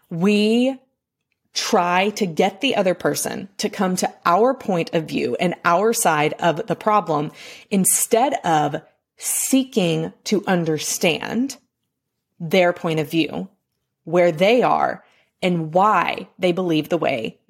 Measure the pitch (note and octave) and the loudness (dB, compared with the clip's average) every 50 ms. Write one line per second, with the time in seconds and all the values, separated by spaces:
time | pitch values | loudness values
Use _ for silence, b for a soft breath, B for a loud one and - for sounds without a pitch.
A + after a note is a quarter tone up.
0 | b b F3+ E3 F3 G3+ G#3 G#3 G#3 G#3+ A3+ A#3+ B3 C4 C4 C4 _ _ _ _ | b b -4 0 2 2 4 4 4 2 2 2 2 0 -2 -4 _ _ _ _
1 | _ _ _ _ _ _ _ _ _ _ - - - - - G3+ F3 F3 F3 F3+ | _ _ _ _ _ _ _ _ _ _ -10 -8 -4 0 2 2 2 2 2 2
2 | F#3+ G#3 G#3 - A3 F#3 D#3+ D3 - - B3 - - C4+ - - G3 F#3 F3 - | 2 0 0 -2 -4 -2 0 0 0 0 0 -2 -4 -2 0 0 0 0 0 -2
3 | - D3+ D3 C#3+ - - - - - - _ - - G3+ - - G#3 F#3 F#3 F3+ | -2 -2 -2 -2 -4 -6 -8 -8 -12 -12 _ -6 -6 -6 -2 -2 -2 -2 0 0
4 | - - - - - - F3 F#3 A3 B3 C4+ C4+ - - F#3+ E3+ E3+ - - E3+ | -2 -4 -4 -2 0 2 4 4 4 2 2 0 -2 -2 -2 -2 -2 -2 -2 -4
5 | D#3 D3 C#3+ - C#3+ B2 A#2+ - - F3+ - - - E3+ E3+ F3 G3+ A3+ A#3 - | -2 -4 -4 -4 -4 -4 -2 -2 -2 -2 -2 -2 0 2 2 2 2 2 0 0
6 | - F3 D#3+ D3+ D3 D#3 D3 - - E3+ D#3 D3 - - E3+ - - A3 G#3+ G#3 | 0 2 2 2 0 0 -2 0 0 0 0 0 -2 -6 -6 -4 0 2 2 2
7 | F3+ E3 D#3+ D3 D3+ D#3 - B B B B B B B B G3 F#3 - - - | 2 0 -2 -2 -2 -4 -8 B B B B B B B B 0 2 2 0 0
8 | - - - A3 A#3+ D4 C#4 - - F3 E3 D#3 D3+ D3 C#3+ D3+ - _ _ _ | 0 2 2 2 2 2 0 -2 0 0 2 2 2 0 -2 -6 -10 _ _ _
9 | _ _ _ - - - - - - - - C4 C4 C4 - A3+ F#3 E3+ D#3+ D#3 | _ _ _ -12 -8 -6 -4 -4 -2 0 2 2 0 0 0 0 0 2 0 0
10 | D#3+ F3 - _ - - G#3+ F#3 - - F#3+ F3 E3+ D#3+ D#3 D3+ - - - - | -2 -6 -8 _ -6 -2 -2 0 0 2 0 0 0 0 -2 -2 -4 -6 -4 -2
11 | - F3+ D3+ - - G#1 - A3 B3+ C4+ - - _ _ _ _ _ _ _ _ | 0 0 0 -2 -4 -6 -4 -2 -4 -4 -6 -10 _ _ _ _ _ _ _ _
12 | _ _ _ _ _ _ _ - F3 D#3+ D#3 F#3+ F3+ F3 F3 - - F3 D#3+ D#3 | _ _ _ _ _ _ _ -12 -6 0 2 2 4 2 2 0 -2 -2 -2 -2
13 | D3+ D3+ - E3 D#3 - - - F#3 - _ _ _ _ _ _ _ _ _ _ | -2 -2 0 -2 -2 -2 -4 -8 -10 -10 _ _ _ _ _ _ _ _ _ _
14 | - E3+ D#3+ F3 F3 F3 E3+ D3+ F#3 G3+ A#3+ B3+ G3+ D3+ D3+ D#2 C#2+ C2 B1 - | -8 -2 2 2 4 4 2 2 2 4 4 4 4 2 2 2 0 0 -2 -6
15 | b b b b b b b _ - F#3 F3+ E3+ D#3+ D#3 D3+ F3+ F#3+ G#3+ G#3+ F3+ | b b b b b b b _ -2 0 0 0 -2 0 2 2 4 4 4 4
16 | E3+ - - - F#3+ - _ - F3+ F3+ F3 F3 F#3 F3 E3 D#3 D3+ - - E3 | 2 0 -2 -4 -8 -14 _ -2 0 0 0 0 0 0 0 0 0 0 -2 -2
17 | D#3 - C3+ A#2+ A2+ - - _ _ - | 0 0 -2 -2 -4 -8 -10 _ _ -8